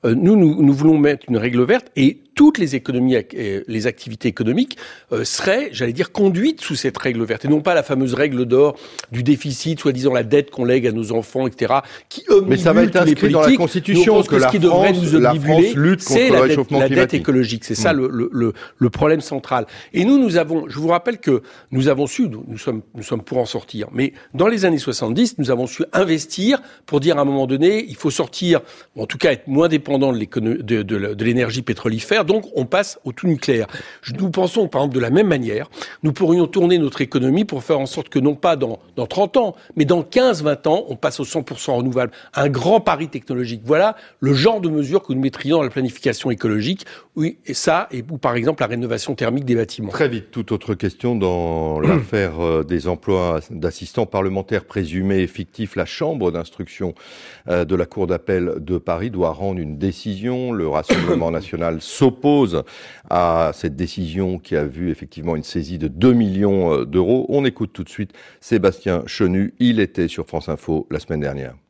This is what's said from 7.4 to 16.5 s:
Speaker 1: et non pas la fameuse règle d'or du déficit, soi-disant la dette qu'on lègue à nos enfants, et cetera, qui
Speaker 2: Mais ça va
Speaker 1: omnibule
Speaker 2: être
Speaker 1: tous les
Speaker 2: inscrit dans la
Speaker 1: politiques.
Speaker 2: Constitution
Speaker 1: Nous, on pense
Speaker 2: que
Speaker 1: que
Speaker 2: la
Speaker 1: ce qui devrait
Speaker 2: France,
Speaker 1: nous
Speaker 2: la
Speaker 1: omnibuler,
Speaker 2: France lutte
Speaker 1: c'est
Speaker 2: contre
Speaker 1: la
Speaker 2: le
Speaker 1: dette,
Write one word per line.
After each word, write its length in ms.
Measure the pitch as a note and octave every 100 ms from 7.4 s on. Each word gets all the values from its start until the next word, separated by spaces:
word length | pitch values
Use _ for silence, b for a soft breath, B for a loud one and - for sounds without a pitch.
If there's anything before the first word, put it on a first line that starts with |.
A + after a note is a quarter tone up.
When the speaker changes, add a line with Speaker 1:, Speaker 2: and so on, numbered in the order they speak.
Speaker 1:
et 40 | C3+
non 140 | D3+
pas 120 | D3+
la 80 | E3+
fameuse 320 | C3+ C3+ C3
règle 300 | B2 D3 B2
d'or 320 | B2 B2+ D3 C#3+ B B B
du 140 | A#2
déficit, 560 | B2 C#3 D3+ B2+ D#3+ D#3+
soi-disant 320 | D3 B2+ C3+
la 100 | B2+
dette 280 | A2+ C#3+ C#3+
qu'on 120 | -
lègue 220 | A#2+ B2+ A#2
à 60 |
nos 180 | A2 A2
enfants, 380 | A#2 A2+ C3 C3
et 20 |
cetera, 320 | - A2 C3+ B B B
qui 140 | - - G3+ F#3+
Speaker 2:
Mais 100 | -
ça 140 | E3+
va 100 | G#3
Speaker 1:
omnibule 140 | A3 F3+
Speaker 2:
être 40 |
Speaker 1:
tous 60 | E3+
les 60 |
Speaker 2:
inscrit 200 | D3 C#3+
dans 60 | D#3
la 40 | D3+
Speaker 1:
politiques. 140 | C4+
Speaker 2:
Constitution 520 | E3+ F#3 F3 F3+ F#3
Speaker 1:
Nous, 60 | G#3
on 40 |
pense 60 | G3
Speaker 2:
que 80 | C#3
Speaker 1:
que 40 |
Speaker 2:
la 60 | C3
Speaker 1:
ce 60 |
qui 60 | F3
devrait 320 | E3+ F3 G3+
Speaker 2:
France, 200 | F3+ E3+
Speaker 1:
nous 60 | D#3
Speaker 2:
la 100 | B2
Speaker 1:
omnibuler, 320 | D#3+ C#3+ D#3+
Speaker 2:
France 120 | F#3+
lutte 260 | C#3+ D#3 F#3
Speaker 1:
c'est 180 | - A#3
Speaker 2:
contre 0 |
Speaker 1:
la 80 | B3+
Speaker 2:
le 60 |
Speaker 1:
dette, 80 | G3 C3